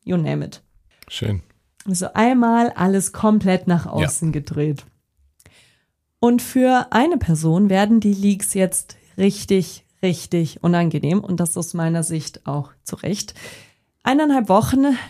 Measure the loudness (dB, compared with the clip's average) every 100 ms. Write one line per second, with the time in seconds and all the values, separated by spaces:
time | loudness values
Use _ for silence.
0 | -4 -2 -2 -4 -6 -14 _ _ _ _
1 | -18 -6 -4 -4 -8 _ _ _ -6 -6
2 | -4 0 2 4 4 2 0 0 0 0
3 | -2 -2 2 2 2 0 2 0 0 -2
4 | -2 -2 -2 -4 -6 -4 -2 -4 -10 _
5 | _ _ _ _ _ _ _ _ _ _
6 | _ _ 2 2 0 2 4 2 2 2
7 | 2 2 0 0 2 2 4 2 4 4
8 | 2 2 0 0 -2 0 0 -2 -10 -18
9 | _ -2 0 0 0 0 0 -8 _ _
10 | -4 -4 -2 -2 -2 -2 0 2 0 0
11 | 0 -2 -2 -4 -4 -6 -6 -4 -2 -2
12 | -2 -6 -8 -12 -8 -6 -8 _ -14 -10
13 | -6 -6 -8 -16 -20 -20 -20 _ _ _
14 | 0 2 2 2 2 2 4 2 2 0